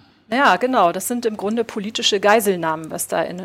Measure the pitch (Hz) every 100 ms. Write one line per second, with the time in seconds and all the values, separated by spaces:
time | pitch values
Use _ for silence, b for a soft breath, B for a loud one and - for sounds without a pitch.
0 | b b _ 247 277 240 254 247 175 175
1 | - 240 233 214 196 233 226 226 202 -
2 | - 202 202 226 202 180 160 160 156 160
3 | - 180 - 180